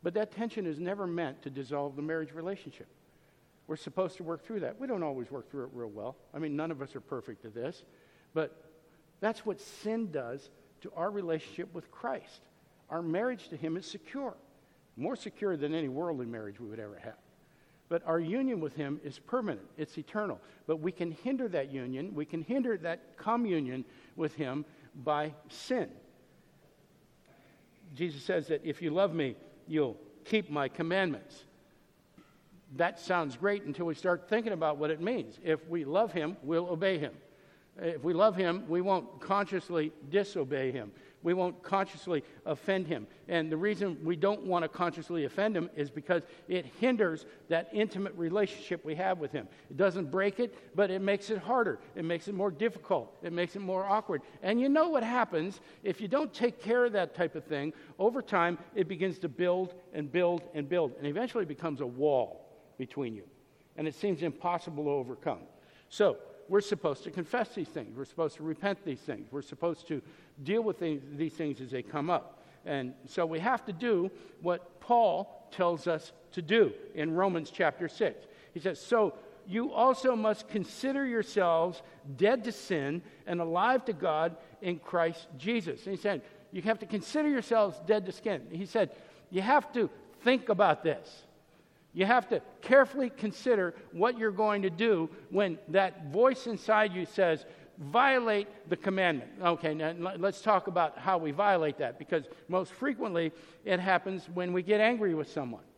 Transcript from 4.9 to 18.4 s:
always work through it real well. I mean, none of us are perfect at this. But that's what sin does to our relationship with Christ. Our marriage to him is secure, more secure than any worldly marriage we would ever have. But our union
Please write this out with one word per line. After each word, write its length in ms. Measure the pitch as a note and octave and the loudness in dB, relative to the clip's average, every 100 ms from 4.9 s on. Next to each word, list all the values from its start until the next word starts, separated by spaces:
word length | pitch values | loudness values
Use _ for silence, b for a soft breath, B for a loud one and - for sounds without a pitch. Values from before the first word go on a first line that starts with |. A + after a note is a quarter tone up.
| G#3+ | -2
always 280 | D#3+ C3+ A#2+ | -2 -4 -6
work 180 | C3+ A2+ | -8 -10
through 140 | C#3 | -10
it 60 | A#2+ | -10
real 160 | A#2+ A#2 | -8 -10
well. 280 | G#2 G#2+ C3 _ | -8 -10 -10 _
I 60 | D3 | -8
mean, 180 | D#3 D3 | -6 -4
none 140 | D#3+ | -4
of 100 | D3+ | -6
us 140 | C3+ C3+ | -10 -12
are 40 | |
perfect 440 | - C3+ - G#2+ A2+ | -8 -8 -8 -14 -12
at 100 | A2 | -8
this. 280 | B2+ F3 - b b b b | -8 -8 -20 b b b b
But 200 | D#3+ D#3 - - - _ b b _ | -4 -4 -6 -20 -20 _ b b _
that's 240 | - A3 - | -2 -2 -6
what 160 | F#3+ | -6
sin 500 | - - G#3 A3+ A3 | -10 -10 -4 -4 -4
does 380 | D3+ A#2+ C#3 - b b b | -6 -6 -8 -12 b b b
to 100 | - - | -14 -6
our 140 | F3 | -4
relationship 640 | G3+ F3 D#3+ - - F3 | -4 -2 -4 -4 -12 -10
with 160 | E3 - | -10 -14
Christ. 520 | - - C3+ - - _ b b b b | -8 -6 -6 -8 -20 _ b b b b
Our 120 | D#3+ | -6
marriage 460 | E3+ E3+ A#3+ A#3+ - | -2 0 0 -4 -10
to 60 | D#3 | -8
him 220 | D#3+ E3 | -4 -4
is 80 | - | -8
secure, 500 | G#3 - C4+ C4 - - b b b b - | -14 -12 -8 -8 -10 -20 b b b b -6
more 180 | D3+ A#3+ | -4 -4
secure 400 | G#3+ - G3+ E3+ | -8 -4 -2 0
than 180 | D3 | 0
any 140 | D#3+ D3 | -2 -2
worldly 380 | C3 E3+ D3 A#2+ | -4 -4 -4 -6
marriage 340 | A2+ G#2 G2+ | -8 -10 -12
we 80 | A#2 | -12
would 120 | A2 | -10
ever 200 | G#2+ G2+ | -12 -12
have. 160 | A2+ A2+ _ _ b b b b b | -14 -16 _ _ b b b b b
But 160 | E3+ - | -4 0
our 140 | E3 | 0
union 420 | E3 A3 | 0 0